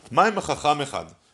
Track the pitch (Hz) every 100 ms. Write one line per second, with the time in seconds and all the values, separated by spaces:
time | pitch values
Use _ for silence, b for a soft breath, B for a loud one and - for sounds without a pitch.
0 | - 131 262 196 - 135 147 147 143 98
1 | 82 - _